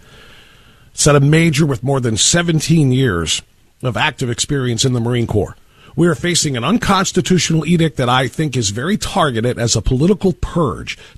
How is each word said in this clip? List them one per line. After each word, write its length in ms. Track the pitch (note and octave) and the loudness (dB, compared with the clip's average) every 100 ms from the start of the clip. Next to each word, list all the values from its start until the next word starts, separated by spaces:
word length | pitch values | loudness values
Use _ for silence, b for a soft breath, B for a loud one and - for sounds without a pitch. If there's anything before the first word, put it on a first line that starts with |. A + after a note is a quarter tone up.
| B B B B B B B B B | B B B B B B B B B
said 240 | - D3+ C#3+ | -2 2 4
a 40 | |
major 440 | C#3 D#3+ E3 C#3 | 4 4 2 2
with 180 | D3+ C3 | 0 0
more 180 | B2+ C3+ | -2 -2
than 180 | A#2+ G#2+ | 0 0
seventeen 720 | - F3 F3 D#3 - E3 C3+ | 0 0 0 0 2 2 4
years 480 | B2+ C3 F2 D#2+ - - _ _ _ | 2 2 0 -2 -4 -8 _ _ _
of 140 | B2+ G2+ | -6 -2
active 320 | D3+ C3 A#2+ | -2 -2 -4
experience 560 | A#2 - C#3+ B2 A2+ | -4 -4 -2 -2 0
in 80 | C3+ | 0
the 80 | B2 | 0
Marine 280 | A#2 B2 A2 | 0 0 0
Corps. 280 | G#2 D2 - b b b | -2 -2 -8 b b b
"We 140 | b E3+ | b 0
are 80 | D3+ | 0
facing 400 | F3 E3+ D3+ B2 | -2 -2 -2 -2
an 80 | |
unconstitutional 1000 | B2+ A3+ - F#3+ F#3+ F#3 - F3+ - D#3+ | 0 0 2 0 0 -2 2 2 2 0
edict 320 | D#3 F3 D#3+ - | 0 0 0 0
that 120 | A#2+ | 0
I 180 | B2+ C#3 | 0 0
think 300 | - D#3 B2 | -2 -4 -2
is 140 | G#2 | -4
very 260 | G#2 D3+ A3 | -4 -4 -4
targeted 600 | - G3 D#3 A2+ A#2+ - | -2 0 0 0 -2 0
as 200 | A#2 A2+ | 0 0
a 60 | |
political 500 | - B2+ E3+ G3+ G3 | 0 2 2 2 0
purge, 640 | - - E3+ C3+ B2 - - B | -2 -4 -2 -2 -4 -10 -16 B